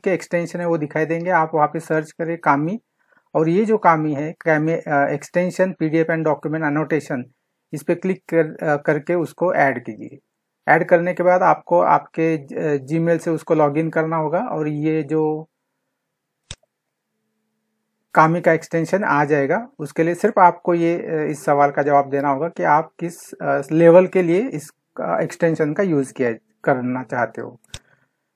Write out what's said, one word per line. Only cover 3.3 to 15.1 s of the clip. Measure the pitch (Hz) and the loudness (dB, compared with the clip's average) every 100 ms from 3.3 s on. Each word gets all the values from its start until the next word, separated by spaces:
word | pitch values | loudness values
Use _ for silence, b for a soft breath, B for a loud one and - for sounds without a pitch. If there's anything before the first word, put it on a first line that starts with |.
| 156 | -2
और | 160 | 2
ये | 180 220 | 2 2
जो | 214 | 2
कामी | 175 160 156 | 4 2 0
है, | 139 151 | -4 -6
कामी, | - 165 151 156 | -4 0 0 0
अ, | 165 165 143 143 | -2 -2 0 0
extension | 151 - 175 180 180 190 - | -2 -4 -2 -2 0 -2 0
पीडीएफ़ | 160 160 160 | -2 0 0
and | 165 156 | 0 0
document | 143 160 160 151 | -2 -4 -4 -2
annotation, | 147 147 156 - 131 127 _ _ _ - | -2 -2 -4 -4 -8 -10 _ _ _ -16
इस | 151 | -10
पे | - 165 | -4 -4
क्लिक | 185 180 - | -2 -6 -2
कर, | 165 156 - 160 | 0 0 -2 -2
अ, | 147 | -2
करके | 156 151 147 175 | 0 -2 -2 -2
उसको | 147 - 175 | -2 -4 -2
ऐड | 170 139 123 120 | 2 0 0 -8
कीजिए। | 107 110 - _ _ _ _ - | -14 -16 -18 _ _ _ _ 0
ऐड | 160 | 0
करने | 175 175 175 | 4 2 2
के | 170 | 0
बाद | 175 180 | 2 4
आपको | 175 151 - 175 | 4 2 0 2
आपके | 175 151 - - 165 156 | 4 2 0 -4 -2 -2
ज-, | 139 - 160 143 131 | -6 -6 -2 -4 -2
Gmail | 165 165 165 | -2 0 0
से | 170 | -2
उसको | 156 - 160 | -4 0 2
लॉगिन | 147 147 160 | 2 2 -2
करना | 165 160 165 | -2 -2 -2
होगा | 156 175 | -2 -4
और | 254 156 151 | -4 -4 -4
ये | 147 156 156 | -2 -2 -2
जो | 139 | -2